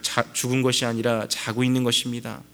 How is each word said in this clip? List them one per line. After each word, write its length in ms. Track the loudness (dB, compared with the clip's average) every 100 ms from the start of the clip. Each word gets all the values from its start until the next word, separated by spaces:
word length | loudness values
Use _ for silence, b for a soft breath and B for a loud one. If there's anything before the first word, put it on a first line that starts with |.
자-, 320 | -4 -2 -2
죽은 300 | -2 0 2
것이 200 | 2 2 0
아니라 420 | 0 0 0 -2
자고 340 | -4 -2 0
있는 200 | 2 4
것입니다. 580 | 2 2 0 -6 -8 -12 -14